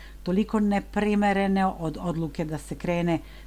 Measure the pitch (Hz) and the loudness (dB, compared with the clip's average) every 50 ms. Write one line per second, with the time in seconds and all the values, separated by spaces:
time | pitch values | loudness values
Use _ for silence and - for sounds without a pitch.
0 | - - - - - 175 180 202 214 214 - 214 214 202 202 196 196 - - 208 | -16 -16 -16 -8 -4 0 2 2 2 2 2 2 2 4 2 2 0 -2 -2 0
1 | 208 208 208 202 208 202 196 196 196 196 196 196 190 190 - - 165 160 160 - | 2 2 2 4 4 4 4 4 4 4 4 4 2 2 0 -2 -4 -4 -4 -4
2 | 180 175 156 165 165 151 - - 165 151 156 147 - - 160 - - 175 175 175 | -4 -2 -2 -2 -2 -4 -2 -4 -4 -4 -4 -6 -6 -8 -10 -6 -2 -2 0 2
3 | 170 170 165 156 - - - - - | 2 2 2 0 -2 -6 -16 -16 -18